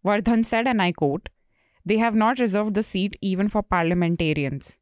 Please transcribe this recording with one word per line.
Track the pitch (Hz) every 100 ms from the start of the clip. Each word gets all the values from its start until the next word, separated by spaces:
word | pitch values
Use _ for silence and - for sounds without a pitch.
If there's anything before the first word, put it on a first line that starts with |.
Vardhan | 196 208 220 226 226
said, | 226 247
and | 233 180
I | 170
quote, | 143 151 - _ _ _ _ _ 180
"They | 220
have | 233 220 220
not | 254
reserved | 233 196 214
the | 202 220
seat | 185 202 - 196
even | 185 202 214
for | - 180
parliamentarians" | 165 175 170 170 160 151 139 139 - -